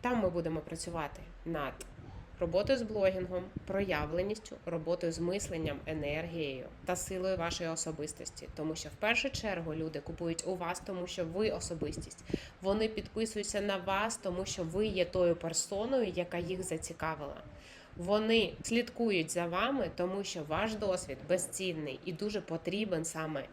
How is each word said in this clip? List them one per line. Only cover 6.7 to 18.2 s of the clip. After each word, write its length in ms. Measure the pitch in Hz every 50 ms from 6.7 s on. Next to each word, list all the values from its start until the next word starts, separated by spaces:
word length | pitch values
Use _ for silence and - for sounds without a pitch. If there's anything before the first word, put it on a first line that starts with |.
| - - -
та 120 | - 180
силою 400 | 175 - - 190 185 185 190 190
вашої 340 | 175 165 170 165 - 180 165
особистості. 800 | 160 160 - 160 156 151 147 151 - - - - - - - - -
Тому 180 | - 151 156 160
що 140 | 160 - 151
в 40 | -
першу 380 | - - 214 233 233 - 269
чергу 440 | - - - 214 190 170 165 165 156
люди 260 | 165 160 160 160 143
купують 440 | - - 165 - 170 165 165 165 -
у 100 | - 190
вас, 260 | 175 175 165 180 - -
тому 200 | - 190 180 175
що 180 | 180 - - 175
ви 260 | 160 165 185 214 214
особистість. 760 | - 170 - - 175 160 156 147 151 - - - - - - - - - - - - - 180
Вони 260 | 190 202 214 220 220
підписуються 720 | 214 214 196 - - 220 226 220 - 208 208 - - 208
на 160 | 202 202 196
вас, 400 | 190 180 190 196 196 208 226 220
тому 280 | - - 190 175 180 190
що 180 | - - - 175
ви 240 | 165 165 190 214
є 180 | 220 190 185 175
тою 320 | 170 - 185 180 175 165
персоною, 760 | 165 - 165 165 - - - 202 196 214 247 269 262 233 196 175
яка 240 | 180 175 175 - 170
їх 240 | 170 165 185 180 185
зацікавила. 800 | 175 160 160 - - 170 - - 160 160 147 147 139 147 - - - - - - - - - - - -
Вони 560 | - 175 180 208 214